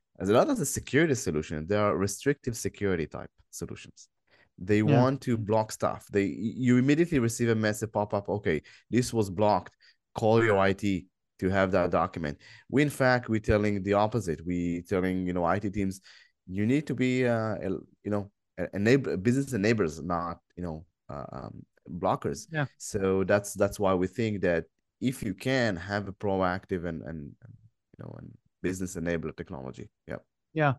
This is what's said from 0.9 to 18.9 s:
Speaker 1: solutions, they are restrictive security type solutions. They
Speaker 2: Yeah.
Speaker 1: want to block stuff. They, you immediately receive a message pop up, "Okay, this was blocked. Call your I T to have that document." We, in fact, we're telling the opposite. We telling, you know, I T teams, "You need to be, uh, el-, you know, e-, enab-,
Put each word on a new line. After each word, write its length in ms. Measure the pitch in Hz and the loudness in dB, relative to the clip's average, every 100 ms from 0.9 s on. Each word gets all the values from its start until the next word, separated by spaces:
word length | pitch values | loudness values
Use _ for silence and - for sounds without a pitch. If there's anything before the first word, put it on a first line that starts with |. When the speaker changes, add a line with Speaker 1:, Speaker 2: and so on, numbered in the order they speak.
| 131 165 | 2 2
Speaker 1:
solutions, 540 | 123 - 78 78 78 80 | 0 -2 -4 -4 -6 -2
they 80 | 104 | 0
are 200 | 104 80 | 2 2
restrictive 580 | 98 - 139 147 - | -2 -2 -2 -2 -4
security 520 | 113 98 - 101 90 73 | -6 -6 -4 -2 0 -2
type 240 | 69 67 _ _ | -8 -14 _ _
solutions. 580 | - - - - - - _ _ _ _ - | -14 -12 -12 -18 -20 -20 _ _ _ _ -10
They 240 | 92 107 | 0 2
Speaker 2:
Yeah. 180 | 107 117 | 4 4
Speaker 1:
want 220 | 127 139 | 4 2
to 160 | - 117 | -2 -2
block 340 | 101 110 110 | 2 0 0
stuff. 340 | - - - - | -2 -4 -4 -4
They, 120 | 101 | 0
you 520 | 98 65 107 - 127 123 | 0 -2 -6 0 4 6
immediately 420 | 131 147 170 156 | 6 4 2 2
receive 300 | 117 117 117 | 0 0 0
a 60 | |
message 360 | 110 110 104 104 | 2 2 0 -2
pop 220 | 107 104 | -2 -2
up, 160 | 104 98 | -2 -2
"Okay, 340 | 98 101 80 - - - | -2 0 -2 -4 -16 -2
this 220 | 113 120 | 0 0
was 180 | 113 101 | 0 -2
blocked. 440 | 87 104 95 - - _ _ _ | 2 4 2 0 -14 _ _ _
Call 300 | - 110 113 | -2 4 4
your 140 | 113 98 | 6 4
I 160 | 98 | 4
T 320 | 95 104 92 - _ _ - | 2 0 -2 -4 _ _ -4
to 100 | 92 | 0
have 240 | 98 95 | 2 4
that 180 | 92 87 | 4 2
document." 480 | 87 85 - 76 - - - - | 2 0 -2 -6 -8 -14 -20 -2
We, 140 | 120 | 2
in 80 | 147 | 2
fact, 400 | - 127 123 123 | 2 2 2 2
we're 100 | 110 | -2
telling 420 | 110 107 104 101 | 2 2 2 0
the 120 | 95 | 2
opposite. 500 | 101 107 117 92 76 | 2 2 0 -4 -4
We 380 | 85 90 87 87 | -4 -2 -2 -2
telling, 440 | - 98 92 92 90 | -2 -2 0 0 -2
you 60 | |
know, 120 | 90 | 0
I 140 | 85 95 | 0 0
T 120 | 101 | -2
teams, 320 | 101 98 95 - - _ _ - | -2 -4 -4 -12 -20 _ _ -8
"You 200 | 92 107 | -2 2
need 200 | 139 156 | 0 0
to 60 | |
be, 320 | 120 127 127 123 | -2 0 2 2
uh, 300 | 117 110 101 | 0 -2 -4
el-, 240 | 95 92 - _ | -4 -6 -8 _
you 60 | 104 | -4
know, 200 | 104 98 _ _ - | -4 -4 _ _ -8
e-, 60 | 87 | -6
enab-, 480 | 95 104 | 0 4